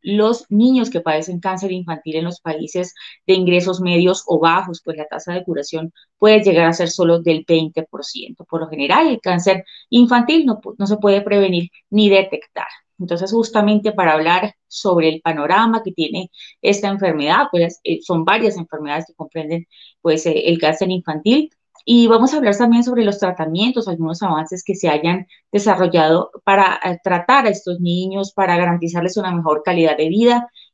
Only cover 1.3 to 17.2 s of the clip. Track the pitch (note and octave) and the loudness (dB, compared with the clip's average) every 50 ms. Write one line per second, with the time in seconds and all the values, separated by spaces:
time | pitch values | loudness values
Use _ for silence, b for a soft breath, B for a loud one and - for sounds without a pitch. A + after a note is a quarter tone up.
1.3 | F3+ E3+ F3 F#3+ F#3+ F#3 G3 G3 F#3 F#3 F3+ E3+ E3 D3+ - D#3+ D#3 D#3+ E3 E3+ | -8 -8 -6 -6 -6 -4 -6 -6 -6 -6 -6 -8 -10 -10 -10 -8 -6 -6 -6 -6
2.3 | F3+ - _ E3 D#3 D3+ - D3+ - F3+ F3+ F3 B B B B B B _ - | -8 -10 _ -8 -8 -8 -8 -8 -6 -6 -8 -8 B B B B B B _ 0
3.3 | F#3+ F#3+ F#3 F3 F3 F3+ F3 F#3+ F3+ F3+ F3+ F3+ F3 E3+ F3 F3+ F#3 - - - | 2 2 2 2 2 2 2 0 -2 -2 -2 0 2 2 4 2 2 0 -2 -2
4.3 | E3+ D#3 D#3+ E3 E3 F#3 F#3+ F3+ E3+ E3+ - - D#3 D#3 D3+ - - D3+ - F3+ | 0 2 2 2 2 0 -2 -4 -10 -10 -10 -12 -10 -10 -12 -12 -12 -12 -10 -8
5.3 | F3 F3+ F3+ - E3 C#3+ C#3+ - - D#3+ D#3+ E3 b b b b _ _ - G#3+ | -8 -8 -6 -6 -6 -6 -6 -6 -8 -8 -8 -10 b b b b _ _ 4 6
6.3 | G#3+ G#3+ G#3+ G3 F3 E3 E3+ E3 E3 - F3+ E3+ - - F3+ E3 E3+ E3+ E3 F3 | 6 6 6 4 4 4 4 2 2 0 -2 -4 0 0 2 2 2 2 2 0
7.3 | D#3+ D#3 - - E3+ D#3+ D#3+ D#3 - D#3+ D#3+ - - - C#3+ - - - - - | 0 -2 0 0 0 0 0 -2 -4 -8 -8 -8 -12 -14 -14 -14 -14 -14 -14 -16
8.3 | - - - - - D#3+ D#3+ D#3+ D#3 C#3 C#3 C#3 F#3 C4+ E4 D#4+ B3+ G#3+ - F#3 | -18 -20 -14 -10 -8 -8 -8 -8 -8 -6 -2 0 2 2 2 2 0 -2 -2 -2
9.3 | F3+ F3 F3 G3 F#3 F3+ B B B B B B - A#3+ B3 A#3 B3 A#3+ A#3 C4 | -2 0 2 0 0 0 B B B B B B 4 6 6 6 4 2 2 2
10.3 | D#4 E4 D4+ C4 G#3+ - - - - - G3+ G3 G#3 G#3 G#3 G3+ G3 G3+ G3+ G3+ | 2 2 2 2 -2 -4 -8 -14 -8 -6 -2 -2 -2 0 2 2 2 2 0 0
11.3 | G3+ G3+ G3 F#3+ F3+ E3+ E3+ F3 b b b _ - G#3+ G#3+ G3+ G3 F#3+ F#3+ F#3+ | 2 2 2 2 0 -2 -4 -6 b b b _ 0 2 4 6 6 4 4 0
12.3 | - D3+ - - _ - - - - - _ _ _ - F3+ F3 F3 E3+ F#3 F#3+ | -4 -10 -10 -14 _ -12 -12 -12 -14 -20 _ _ _ -14 -8 -6 -6 -6 -4 -2
13.3 | G#3+ A#3 A3+ A3+ - A3 G#3 G#3 G#3+ G#3 G#3 G#3+ - F#3 F3+ E3 D#3 D#3 D#3 E3 | 0 -2 -2 0 0 0 2 2 2 2 0 -2 -2 0 0 2 2 2 2 2
14.3 | F3 F#3 G#3+ G#3 - _ _ _ - - - G3+ F3+ E3+ D#3+ D#3+ D#3 D#3+ - E3+ | 0 0 0 -4 -8 _ _ _ -14 -6 -2 0 2 2 2 2 0 -2 -4 -4
15.3 | D#3+ D3+ D3 D#3 F3+ G3+ A3+ A3+ A3+ A3+ G3+ F#3+ F3 - D#3+ D3 A3+ F#3 F#3 F3+ | -4 -4 -2 0 2 2 2 2 0 -2 -4 -6 -6 -6 -6 -6 -6 -8 -10 -10
16.3 | B B B B B _ - - G3+ G3+ G#3 G3+ G3 G3 G3 F3+ D#3 D3+ | B B B B B _ 0 0 0 0 -2 -4 -4 -2 -2 -2 -2 -2